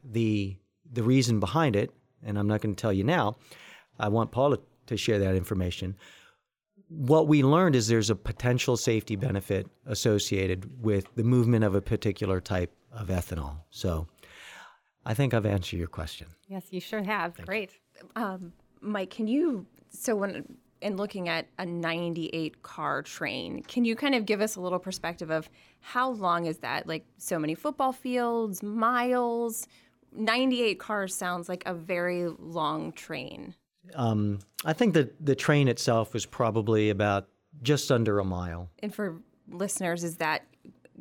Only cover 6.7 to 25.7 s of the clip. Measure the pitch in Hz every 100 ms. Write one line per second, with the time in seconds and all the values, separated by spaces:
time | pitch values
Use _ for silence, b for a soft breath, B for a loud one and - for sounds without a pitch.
6.7 | _ - 160 127 160 156 151 135 160 185
7.7 | 127 107 113 107 101 - - 123 123 -
8.7 | 120 - 110 - 104 135 98 - 95 92
9.7 | _ - 107 117 104 - 98 95 92 95
10.7 | 127 110 98 - 120 113 123 117 113 107
11.7 | 98 - 110 107 92 95 92 - 92 90
12.7 | _ _ 113 90 92 - 82 69 76 -
13.7 | - 90 80 80 _ B B B B B
14.7 | B B _ - 113 135 117 104 98 87
15.7 | 87 82 - 80 - 82 - - 190 -
16.7 | 180 - 220 196 208 170 - 175 214 190
17.7 | _ _ - - 226 208 185 175 - _
18.7 | _ 208 208 185 - 220 277 330 214 -
19.7 | _ _ - - 208 196 - - - _
20.7 | - 202 190 202 196 175 165 - - 180
21.7 | 170 165 165 170 165 160 165 156 - -
22.7 | - 147 139 147 - 143 120 85 - -
23.7 | 247 233 226 285 254 208 208 214 185 180
24.7 | 180 185 - 165 170 160 160 156 b b